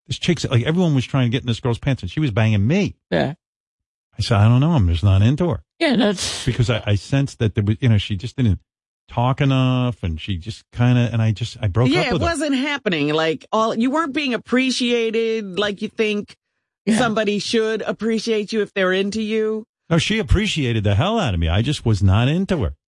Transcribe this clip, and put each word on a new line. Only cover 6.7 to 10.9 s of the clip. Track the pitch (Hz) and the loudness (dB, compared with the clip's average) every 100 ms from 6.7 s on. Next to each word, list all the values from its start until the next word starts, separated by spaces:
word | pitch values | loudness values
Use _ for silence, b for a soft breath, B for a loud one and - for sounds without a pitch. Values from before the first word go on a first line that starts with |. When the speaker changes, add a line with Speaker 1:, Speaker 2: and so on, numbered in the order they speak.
Speaker 1:
I, | 110 - | 0 0
I | 104 | -2
sensed | - 139 139 - | 0 -2 -2 -2
that | 113 | -2
there | 110 | 0
was, | 101 113 | -2 0
you | 127 | 2
know, | 104 | 2
she | - 98 | 0 -8
just | 117 - | -8 -2
didn't | 120 85 - _ _ _ _ | 0 0 -6 _ _ _ _
talk | - 123 131 | -2 -2 2
enough, | 139 131 127 127 123 - | 2 2 2 0 -2 -4
and | 90 80 | -6 -6
she | - 90 | -6 -8
just | 107 - _ | -8 -14 _
kinda, | 113 123 | 0 2